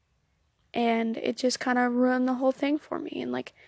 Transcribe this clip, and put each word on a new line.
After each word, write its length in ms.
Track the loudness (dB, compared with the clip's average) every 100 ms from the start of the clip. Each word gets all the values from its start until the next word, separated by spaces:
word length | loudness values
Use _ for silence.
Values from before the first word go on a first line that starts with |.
| _ _ _ _ _ _ _
And 420 | -2 0 2 0 -2
it 200 | -4 0
just 240 | 0 0
kinda 260 | 0 0 2
ruined 380 | 2 2 2 0
the 80 | 2
whole 160 | 0
thing 260 | 2 0 -2
for 220 | -4 -8
me. 220 | -6 -6
And, 100 | -6
like, 220 | -6 -8 _